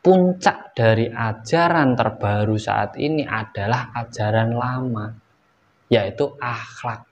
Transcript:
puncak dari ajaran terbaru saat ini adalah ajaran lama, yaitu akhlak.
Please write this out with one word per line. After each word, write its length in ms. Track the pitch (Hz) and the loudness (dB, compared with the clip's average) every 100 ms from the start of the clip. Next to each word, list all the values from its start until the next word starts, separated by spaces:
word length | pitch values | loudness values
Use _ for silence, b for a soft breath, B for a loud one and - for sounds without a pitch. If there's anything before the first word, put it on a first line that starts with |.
puncak 720 | 180 185 180 180 196 - - | 6 6 4 2 0 -2 -10
dari 400 | - 113 113 117 | 2 4 4 2
ajaran 800 | 120 113 107 - 165 170 170 139 | -2 -6 -6 -2 2 4 4 2
terbaru 640 | 120 113 - 101 104 104 107 | 2 0 0 -2 0 2 0
saat 400 | 110 104 104 - | 0 -2 -2 -4
ini 320 | 147 156 - | -2 -2 -2
adalah 640 | 110 107 107 101 123 120 | -4 -6 -6 -2 -2 -4
ajaran 640 | 123 117 - 107 110 113 120 | -8 -10 -4 0 0 0 -2
lama, 560 | 123 127 127 113 107 110 _ _ _ _ _ _ _ | -2 -4 -4 -6 -8 -12 _ _ _ _ _ _ _
yaitu 340 | 117 98 - 143 - | 0 0 -2 -4 -2
akhlak. 640 | - 95 - - 120 113 - | -8 -8 -12 -10 -10 -10 -14